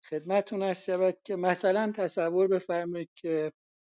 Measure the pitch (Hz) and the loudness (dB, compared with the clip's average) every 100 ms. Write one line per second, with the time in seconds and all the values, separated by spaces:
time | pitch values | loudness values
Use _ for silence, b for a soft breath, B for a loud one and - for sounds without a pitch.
0 | - 151 156 196 196 214 196 180 - 180 | -8 -8 0 0 0 -2 -2 -2 -2 2
1 | 185 180 - 196 180 175 202 190 214 208 | 2 0 -6 -2 0 2 2 2 0 -2
2 | 180 - 170 175 190 185 180 175 175 170 | -4 -2 0 2 4 2 0 -4 -2 -6
3 | 165 - 170 160 156 - _ _ _ | -8 -10 -4 -2 -2 -8 _ _ _